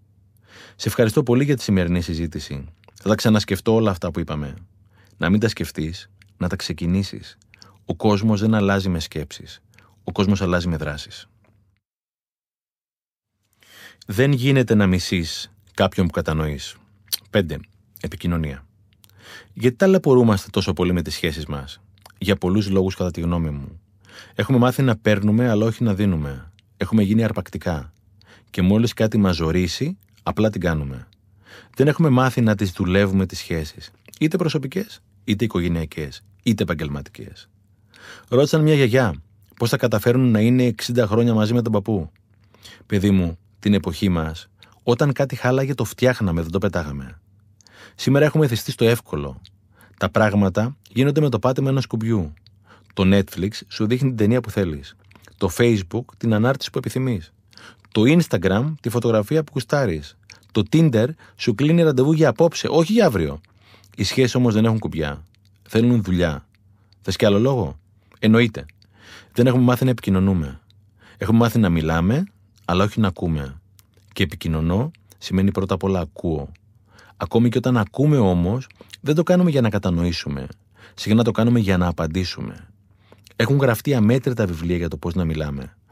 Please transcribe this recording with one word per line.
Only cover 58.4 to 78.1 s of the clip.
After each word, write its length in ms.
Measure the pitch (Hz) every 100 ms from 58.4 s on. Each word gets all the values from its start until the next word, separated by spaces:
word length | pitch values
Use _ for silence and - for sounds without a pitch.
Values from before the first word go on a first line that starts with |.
| 90 98 151 156
τη 80 | 117
φωτογραφία 540 | 117 120 110 104 156
που 80 | 147
γουστάρεις. 600 | 135 - 147 120 78 73 - - - _
Το 120 | - 98
Tinder 360 | 156 160 113 127 160 - -
σου 200 | - 107
κλείνει 280 | 147 170
ραντεβού 280 | 160 127 139
για 180 | 156 147
απόψε, 380 | 113 165 - -
όχι 260 | 156 165
για 120 | 226 180
αύριο. 360 | 101 73 73 - _ _ - - -
Οι 80 |
σχέσεις 320 | 101 - 123 131
όμως 180 | 120
δεν 120 | 107 113
έχουν 140 | 110
κουμπιά. 440 | 78 80 73 71 - _ _ _ -
Θέλουν 340 | 110 120 120
δουλειά. 420 | 95 90 85 69 - _ _ _ _ _
Θες 140 | - 95
κι 100 | 107
άλλο 140 | 101
λόγο; 400 | 127 127 76 71 _ _ _ _
Εννοείται. 460 | 110 113 120 - 67 _ _ _ - - -
Δεν 140 | - 127
έχουμε 160 | 127
μάθει 200 | 123 120
να 60 | 131
επικοινωνούμε. 680 | 113 - 95 98 92 71 71 _ _ _ _ - -
Έχουμε 200 | 104 113
μάθει 220 | 120 117
να 100 | 98
μιλάμε, 540 | 82 80 80 90 143 196 _ _ _ -
αλλά 180 | 90
όχι 160 | 104 -
να 80 | 101
ακούμε. 540 | - 87 78 67 73 _ _ _ _ _
Και 100 | -
επικοινωνώ 680 | 80 - 82 80 80 95 151 - _ _
σημαίνει 340 | - 92 98
πρώτα 220 | - 98
απ' 100 | 95
όλα 160 | 98 92
ακούω. 520 | 80 - 87 76 69 - _ _ _ - - -
Ακόμη 320 | 90 117 120
και 80 | 120
όταν 200 | 127 123
ακούμε 400 | 98 - 151